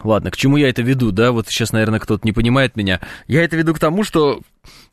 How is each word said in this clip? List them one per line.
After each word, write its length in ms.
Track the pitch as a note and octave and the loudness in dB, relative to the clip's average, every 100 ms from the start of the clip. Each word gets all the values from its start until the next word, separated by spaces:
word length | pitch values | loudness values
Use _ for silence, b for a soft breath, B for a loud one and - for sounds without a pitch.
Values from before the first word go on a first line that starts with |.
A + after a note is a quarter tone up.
ладно, 280 | A2 G#2 F#2+ | -2 0 -2
к 60 | - | -2
чему 200 | C3+ C#3+ | 2 2
я 120 | C#3 | 2
это 140 | B2 | 0
веду, 280 | A#2+ C3+ A#2+ | 0 0 0
да? 220 | F#2+ A#2+ | 2 2
Вот 160 | A#2 A2 | 0 -2
сейчас, 240 | - A2+ | -4 -2
наверное, 280 | A2+ A2 A2 | 0 0 0
кто-то 260 | - G#2 A2+ | -2 -2 0
не 60 | |
понимает 440 | G#2 A#2 B2+ C3 A2 | 0 2 2 0 -2
меня. 240 | G2 F#2 B B - | -2 -2 B B -2
Я 180 | C3 | 0
это 120 | E3+ D#3+ | 0 0
веду 160 | D#3+ | 0
к 60 | D#3 | 0
тому, 240 | E3 F3+ | 0 0
что 380 | G#3+ - D3 A#2+ - _ - B B | 0 2 2 0 -8 _ -20 B B